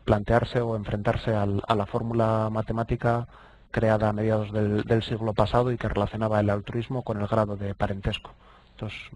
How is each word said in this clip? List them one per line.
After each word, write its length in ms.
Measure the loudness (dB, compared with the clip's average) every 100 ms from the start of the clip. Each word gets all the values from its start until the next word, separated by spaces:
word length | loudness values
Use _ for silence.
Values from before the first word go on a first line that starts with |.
plantearse 580 | 0 0 4 2 4 -2
o 140 | 0 -4
enfrentarse 600 | -4 -2 0 0 0 0
al, 260 | 2 0 0
a 80 | 0
la 100 | 0
fórmula 640 | -4 0 2 2 2 0
matemática 760 | -2 -4 -4 -2 0 0 0 -4 -14 -20 -20 -6
creada 400 | 0 2 4 2
a 40 |
mediados 380 | 2 2 0 0
del, 320 | 0 2 0
del 200 | 2 2
siglo 300 | 2 -4 -2 0
pasado 360 | 2 2 2
y 60 | 0
que 120 | -2
relacionaba 500 | 0 -2 0 0 2
el 100 | 2
altruismo 540 | 0 -4 -8 -6 -6
con 180 | -4 -4
el 60 | 0
grado 280 | 2 0 -2
de 200 | -6 -4
parentesco. 560 | -4 -2 -4 -6 -10 -20 -20 -20 -20
Entonces 280 | -12 -10 -10 -16